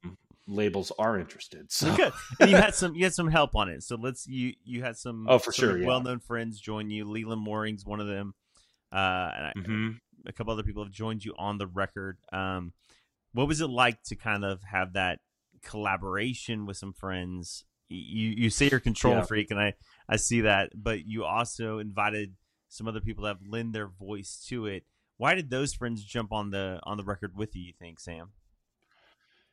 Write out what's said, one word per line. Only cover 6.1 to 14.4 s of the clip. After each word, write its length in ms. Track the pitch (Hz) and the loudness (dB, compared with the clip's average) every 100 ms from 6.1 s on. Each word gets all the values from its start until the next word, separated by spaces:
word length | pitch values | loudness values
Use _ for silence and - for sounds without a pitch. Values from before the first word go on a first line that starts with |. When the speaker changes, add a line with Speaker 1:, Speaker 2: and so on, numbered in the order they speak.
| 123 | -4
Speaker 2:
friends 400 | - 117 113 104 | -4 -4 -4 -6
join 300 | 107 107 107 | -6 -4 -4
you. 140 | 107 | -4
Leland 360 | 104 110 110 110 | -4 -6 -4 -4
Mooring's 420 | 104 107 107 104 | -2 -2 -2 -6
one 160 | 98 104 | -6 -6
of 60 | 104 | -4
them. 280 | 98 101 - _ _ _ _ _ | -4 -6 -10 _ _ _ _ _
Uh, 40 | 95 95 92 87 50 | 0 2 2 -2 -4
and 100 | 76 | -6
I, 60 | 101 | -6
Speaker 1:
Mm-hmm. 340 | 92 107 110 113 _ _ - | -4 -2 -2 -4 _ _ -14
Speaker 2:
a 60 | |
couple 200 | - 113 | -8 -4
other 100 | 110 | -4
people 180 | 107 104 | -4 -6
have 80 | 101 | -8
joined 320 | 98 110 110 | -6 -4 -4
you 100 | 104 - | -6 -6
on 200 | 101 104 | -4 -4
the 80 | 98 | -4
record. 520 | 92 95 - 95 90 - | -2 -4 -4 -8 -10 -8
Um, 400 | 92 95 92 87 - _ _ _ _ _ | -4 -2 -2 -6 -12 _ _ _ _ _
what 140 | 117 143 | 0 2
was 120 | 156 | 2
it 80 | 160 | 0
like 340 | 120 123 113 | 4 4 4
to 120 | - 107 | -6 -6
kind 280 | 113 101 | -2 -2